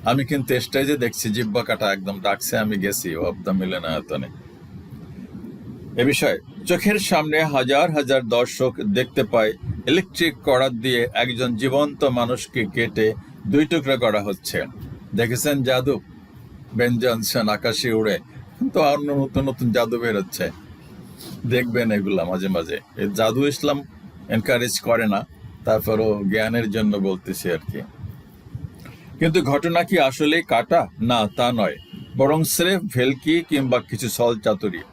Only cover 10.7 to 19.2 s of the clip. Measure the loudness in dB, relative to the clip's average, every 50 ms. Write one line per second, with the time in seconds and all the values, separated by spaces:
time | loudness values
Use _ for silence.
10.7 | 0 -2 -2 0 2 2 0 0 0 -2 -2 -2 -2 -2 -2 -2 0 0 0 2
11.7 | 2 2 2 0 0 0 0 2 2 2 0 0 -2 -4 -6 -6 -4 -4 -4 -2
12.7 | -2 -2 -2 0 2 2 2 2 2 -2 -12 -18 -20 -10 -4 2 4 4 4 4
13.7 | 2 0 2 0 0 2 2 2 2 2 -2 -2 -6 -6 -8 -6 -4 -4 -6 -6
14.7 | -10 -16 -14 -14 -16 -18 -12 -6 -2 0 0 0 0 -2 0 0 0 2 2 2
15.7 | 2 2 2 0 0 -2 -4 -12 -20 -20 -20 -20 -20 -20 -20 -20 -20 -20 -18 -6
16.7 | 0 0 2 2 2 2 2 2 0 0 -2 -2 0 0 2 0 0 0 0 -2
17.7 | -2 0 0 0 2 2 2 2 0 0 -4 -10 -20 -20 -20 -20 -6 -4 -4 0
18.7 | 2 4 4 4 4 2 0 -2 0 0